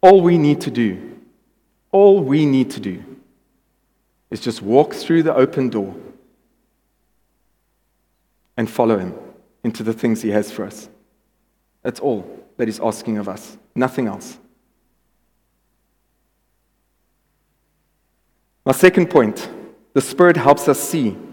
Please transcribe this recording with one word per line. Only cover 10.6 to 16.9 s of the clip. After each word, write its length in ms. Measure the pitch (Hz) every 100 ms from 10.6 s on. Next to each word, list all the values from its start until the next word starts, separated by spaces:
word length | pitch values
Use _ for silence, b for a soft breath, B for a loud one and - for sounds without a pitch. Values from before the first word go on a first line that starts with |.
us. 240 | 101 - - _ _ _ _ _ _ _ _ _
That's 180 | - 120
all 380 | 139 110 90 - - _
that 80 | 117
he's 140 | 107
asking 360 | 113 107 - 107
of 100 | 101
us, 280 | 92 - - _
nothing 320 | - 127 139 120
else. 300 | 87 - - _ _ _ _ _ _ _ _ _ _ _ _ _ _ _ _ _ _ _ _ _ _ _ _ _